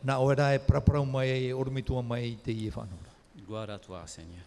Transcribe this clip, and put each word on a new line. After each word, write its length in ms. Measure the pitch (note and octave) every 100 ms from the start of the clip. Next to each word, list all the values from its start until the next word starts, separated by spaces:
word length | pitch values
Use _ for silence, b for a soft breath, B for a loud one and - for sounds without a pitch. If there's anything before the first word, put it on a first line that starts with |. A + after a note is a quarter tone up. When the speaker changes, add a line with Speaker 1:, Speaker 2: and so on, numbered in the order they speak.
Speaker 1:
Nā 160 | C3+ C3+
oe 160 | C3+ C#3
rā 160 | C#3+
e 40 | C#3
praparau 460 | - C#3 - C#3+ C#3
mai 380 | C3 C3 C3 B2+
e 40 | C3
orumitua 460 | C3 C3+ B2+ B2+
mai 320 | A#2+ A#2+ A#2+ A2+
te 80 | -
ie 160 | A2+ G#2+
whanau. 300 | A2+ G#2+ E2+ E2 - _ - G2
Speaker 2:
Gloire 240 | A2 G#2
à 80 | G2+
toi, 260 | - F2+ E2
Seigneur. 380 | - E2 F2